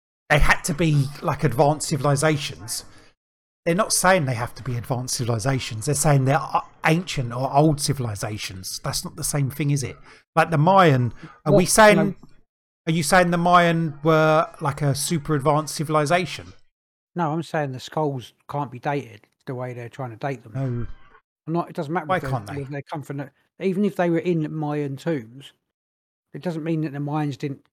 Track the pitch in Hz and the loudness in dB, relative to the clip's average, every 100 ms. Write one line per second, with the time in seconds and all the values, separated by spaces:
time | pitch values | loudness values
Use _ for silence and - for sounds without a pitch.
0 | _ _ - 147 147 196 - 147 165 147 | _ _ 0 4 4 4 0 0 2 2
1 | 139 - 170 147 151 113 147 151 - 147 | 0 -2 -6 -2 0 2 2 2 -2 -2
2 | 139 139 156 147 - 82 107 - - - | 0 2 2 0 -4 -12 -10 -10 -12 -20
3 | - _ _ _ _ _ - 170 220 - | -20 _ _ _ _ _ -2 0 0 2
4 | 185 185 135 117 - - - 120 104 120 | 4 4 2 -2 -6 -8 -8 -6 -4 -4
5 | 127 - 117 113 131 131 - 110 147 143 | -4 -4 -2 -2 0 -2 -4 -6 -4 0
6 | 160 143 131 147 - 170 - - 160 165 | 4 4 4 0 0 -4 -6 -2 0 0
7 | - - 120 123 131 139 160 147 147 139 | -2 -6 -6 -6 0 4 4 4 -2 -4
8 | 117 101 117 107 - 95 92 - - - | -4 -6 -6 -8 -10 -12 -12 -10 -8 -6
9 | 180 - 147 147 135 143 143 143 - - | -8 -8 -6 -2 -2 -2 -2 -2 -2 -10
10 | - - _ - 165 165 156 196 175 131 | -20 -20 _ 0 2 2 4 6 6 6
11 | 120 - - - 156 202 - - 214 202 | 2 -4 -16 -8 2 4 4 6 8 8
12 | 156 - - - _ _ _ _ - 165 | 4 -2 -14 -20 _ _ _ _ -4 -2
13 | 151 185 180 175 180 175 170 165 165 143 | 2 4 4 2 6 6 6 4 0 -2
14 | 156 160 156 156 165 - 151 143 147 135 | 2 4 6 4 2 -2 -6 -2 0 0
15 | - 175 143 151 143 151 151 - 151 156 | 0 -2 0 0 2 2 0 -6 -2 0
16 | 147 175 180 - 87 - _ _ _ _ | 2 0 0 -8 -16 -20 _ _ _ _
17 | _ 175 160 160 160 165 147 127 - - | _ -6 -4 -4 -4 -4 -4 -6 -8 -4
18 | 151 139 104 _ - 143 139 123 151 143 | -4 -4 -10 _ -10 -8 -8 -8 -6 -6
19 | 117 107 _ _ - 127 127 123 120 - | -6 -16 _ _ -12 -10 -10 -10 -14 -12
20 | 127 110 143 131 117 131 135 120 110 - | -12 -8 -8 -8 -10 -6 -4 -4 -6 -10
21 | - _ _ _ - 170 165 165 147 170 | -18 _ _ _ -6 -6 -4 -6 -4 -4
22 | 156 185 143 131 104 143 135 139 - 160 | -2 -2 -2 -6 -6 -10 -10 -10 -10 -10
23 | 135 143 135 _ _ - 190 180 208 185 | -8 -10 -10 _ _ -6 -4 0 0 0
24 | 175 165 175 170 151 156 151 147 143 135 | 0 0 0 -2 -2 -4 -4 -4 -6 -6
25 | - 156 110 127 135 _ _ _ _ _ | -4 -6 -6 -16 -20 _ _ _ _ _
26 | _ _ _ 151 175 160 156 160 156 143 | _ _ _ -12 -8 -6 -4 -4 -4 -6
27 | 143 151 147 131 147 139 _ | -6 -4 -4 -6 -8 -10 _